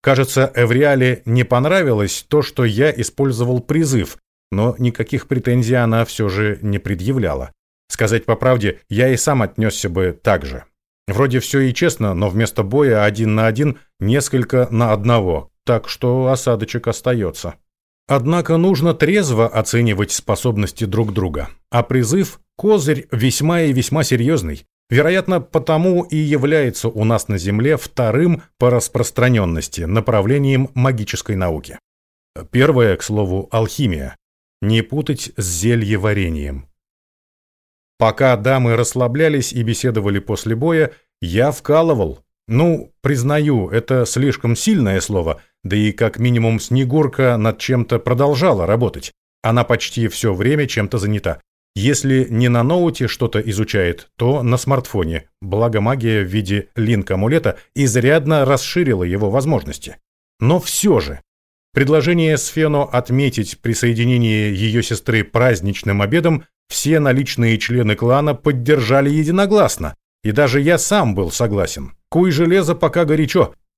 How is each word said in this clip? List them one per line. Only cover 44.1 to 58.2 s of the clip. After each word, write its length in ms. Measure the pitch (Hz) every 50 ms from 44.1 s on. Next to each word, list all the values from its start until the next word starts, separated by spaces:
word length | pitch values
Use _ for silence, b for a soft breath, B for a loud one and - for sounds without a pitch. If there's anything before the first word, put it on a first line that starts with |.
| - 131 139 139 - - - 117 117
сильное 460 | - - 214 220 170 117 98 95 92
слово, 400 | - - 104 92 80 80 76 B B B B _
да 140 | - 92 101
и 160 | 107 107 107
как 260 | 101 - 120 107 - 110
минимум 420 | 117 123 120 117 113 113 113 104
Снегурка 800 | - - 120 131 135 123 139 156 151 127 - - 131 123 120 110
над 200 | 107 113 104 -
чем-то 400 | - - 127 123 117 - 127 113
продолжала 680 | - 120 123 120 143 147 143 127 180 180 127 95 85
работать. 460 | 98 107 120 123 101 - 69 - - - _ _ _ _ _
Она 220 | - 110 117 123 117
почти 440 | - 120 98 - - - 117 113 107
всё 260 | - - - 110 92
время 320 | 90 107 127 151 151 143
чем-то 320 | - - 113 101 95 - 107
занята. 420 | 98 104 107 101 - 90 76 - - _ _ _ _ _ _
Если 520 | 98 104 135 143 - - 135 131 131 127 117
не 180 | 113 113 127 123
на 140 | 120 117
ноуте 460 | 120 139 175 180 175 165 160 - 123 110
что-то 320 | - - 123 110 - 104
изучает, 680 | 107 113 95 104 107 - - 101 90 87 85 - - _ _
то 280 | - 117 123 143 143 123
на 120 | 117 123
смартфоне, 720 | 123 - 135 139 131 123 - - 98 85 82 82 78 - _ _ _
благо 380 | 101 95 95 107 117 120 110 104
магия 420 | 101 117 139 131 113 113 110 104
в 60 | 95 90
виде 400 | 98 107 95 92 101 101 - - _
линк-амулета 840 | - 104 113 117 101 95 - 98 92 104 120 156 165 - 104 B B B B _
изрядно 720 | 135 139 123 107 131 117 131 156 160